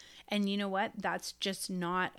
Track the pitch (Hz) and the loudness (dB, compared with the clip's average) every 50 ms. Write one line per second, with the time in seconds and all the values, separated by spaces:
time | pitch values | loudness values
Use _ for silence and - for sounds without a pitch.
0 | - - - - - - 208 208 202 196 202 202 202 196 190 190 214 220 - 214 | -20 -20 -20 -20 -8 -2 0 0 2 2 2 0 0 0 0 0 0 0 -2 -4
1 | 196 185 170 180 - - - - - 196 190 - - - 190 180 175 170 180 185 | -2 -2 -2 -2 -4 -8 -8 -4 -2 -2 -2 -2 -4 -4 -2 0 2 2 4 4
2 | 185 - - | 2 2 0